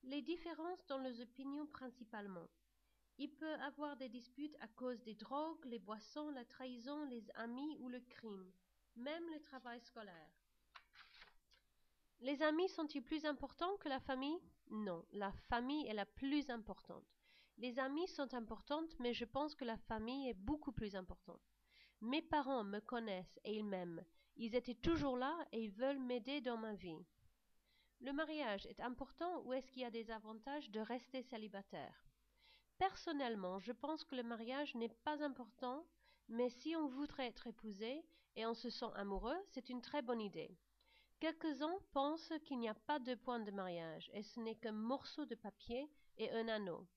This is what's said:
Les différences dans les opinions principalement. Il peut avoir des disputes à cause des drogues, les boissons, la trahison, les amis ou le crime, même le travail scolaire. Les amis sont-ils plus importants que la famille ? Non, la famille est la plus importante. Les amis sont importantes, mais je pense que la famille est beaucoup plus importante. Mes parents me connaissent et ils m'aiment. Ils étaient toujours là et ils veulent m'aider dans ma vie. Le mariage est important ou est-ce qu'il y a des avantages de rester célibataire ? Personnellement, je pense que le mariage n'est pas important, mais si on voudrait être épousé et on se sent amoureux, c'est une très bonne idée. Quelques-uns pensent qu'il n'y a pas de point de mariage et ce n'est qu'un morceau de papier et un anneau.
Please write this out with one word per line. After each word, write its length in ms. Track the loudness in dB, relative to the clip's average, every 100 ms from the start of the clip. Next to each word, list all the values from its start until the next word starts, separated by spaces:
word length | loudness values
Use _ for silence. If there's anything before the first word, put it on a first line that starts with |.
Les 180 | -2 -2
différences 640 | 0 -2 -2 -4 -4 -4 -2
dans 120 | -2
les 220 | 0 -4
opinions 460 | -8 -6 -4 -2 -4
principalement. 840 | -6 -10 -10 -10 -6 -6 -6 -8 _ _ _ _ _ _ -6
Il 120 | -6 -2
peut 180 | -2 0
avoir 420 | -2 -2 -4 -2
des 120 | -6
disputes 480 | -6 -12 -6 -6 -6
à 60 | -12
cause 340 | -4 -2 -2
des 100 | -6
drogues, 500 | -10 -2 0 0 -2 -6
les 140 | -6
boissons, 520 | -4 -8 -6 -4 -4
la 140 | -4 -8
trahison, 580 | -8 -6 -6 -4 -2 -2
les 180 | -4 -6 -6
amis 420 | -4 -2 -2 -4
ou 100 | -4
le 100 | -6
crime, 520 | -8 -10 -8 -6 -10 -16 _ _ _ -6
même 340 | -4 -2 -4
le 100 | -6
travail 380 | -8 -10 -8 -10
scolaire. 500 | -10 -12 -10 -12 -18 _ _ _ _ -18 -18 -20 -20 -20 -20 -20 _ -20 _ _ _ _ _ _
Les 220 | 2 6
amis 280 | 6 8 4
sont-ils 340 | 4 0 -2
plus 220 | 0 0 2
importants 520 | 0 -4 0 0 2
que 120 | 0
la 100 | 0
famille ? 400 | 2 2 2 0 -4 -20 -6
Non, 360 | -2 0 -2 -4
la 200 | -2 0 -2 2
famille 360 | 2 4 2 2
est 60 |
la 120 | 0 0
plus 440 | 0 2 4 2
importante. 560 | -4 -4 -8 -8 -12 -12 _ -20 -20 -20 -4
Les 220 | -2 2
amis 280 | 2 2 0
sont 260 | 0 0
importantes, 640 | 0 -4 -6 0 0 0 0
mais 140 | 2
je 120 | 2 2
pense 300 | 2 2 0
que 100 | -2
la 120 | -2
famille 520 | 0 0 0 0 0
est 60 | 0
beaucoup 360 | 2 2 2
plus 240 | 0 0 -2
importante. 460 | -4 -10 -10 -14 _ _ _ -20 -20 _
Mes 220 | 2 2
parents 420 | 6 4 6 4
me 160 | 4 0
connaissent 600 | 0 0 0 -2 -2 -6
et 120 | -2 0
ils 80 | 2
m'aiment. 380 | 0 0 -4 -8 -18 _ -4
Ils 200 | 4 4
étaient 180 | 4
toujours 440 | 2 4 6 6 4
là 200 | 2 2 -2
et 120 | 0
ils 80 | -2
veulent 280 | 2 4 4
m'aider 420 | 2 0 2 0
dans 160 | 2 0
ma 160 | 0
vie. 320 | -2 -4 -6 -8 _ -20 _ _ _ _ _ _ _
Le 140 | -2
mariage 520 | 2 2 2 2 2 -2
est 140 | -4
important 640 | -4 -2 -6 -2 0 0
ou 100 | 0
est-ce 180 | -2 -2
qu'il 120 | -4
y 20 | -2
a 60 |
des 180 | -2 -4
avantages 600 | -6 -6 -8 -4 -4 -2
de 80 | -2
rester 420 | 0 -2 -2 -6
célibataire ? 840 | -4 -6 -6 -8 -6 -6 -8 -10 -20 _ _ _ -20 -20 _ _
Personnellement, 840 | 4 4 -2 2 2 2 2 0
je 140 | -2
pense 300 | -2 0 -2
que 120 | -2 -2
le 80 |
mariage 500 | -2 -2 -2 0 0
n'est 160 | 2 0
pas 340 | 0 0 2
important, 600 | 2 0 -10 -4 -2 -2 -6 _ -20 -20 -4
mais 220 | 4 4
si 260 | 4 0 2
on 120 | 2
voudrait 400 | 2 -2 0 -2
être 180 | -2 -8
épousé 580 | -6 -6 -4 -2 -2 -6 -20 _ -2
et 120 | 0
on 80 | 0
se 160 | -2
sent 180 | -2 -2 -2
amoureux, 420 | 0 0 2 0 -2
c'est 200 | -8 -4
une 140 | -6
très 180 | 0 0
bonne 200 | 4 2
idée. 360 | 2 -2 -6 -10 _ _ _ -20 -20 _
Quelques-uns 580 | 2 2 0 2 2 0 2
pensent 420 | 4 6 4 0 -4
qu'il 140 | 0 0
n'y 120 | 0
a 40 |
pas 240 | -2 2 2
de 160 | 2
point 260 | 0 0 0
de 120 | 0
mariage 580 | 0 0 0 -2 -6 -6 -6
et 80 |
ce 160 | -6 -4
n'est 160 | -4 -2
qu'un 160 | -2
morceau 540 | 0 2 2 0 -4 -4
de 100 | -4
papier 520 | -6 -8 -2 -2 -2 -8 -20 -2
et 140 | 0
un 160 | 2 2
anneau. 400 | 2 2 -2 -6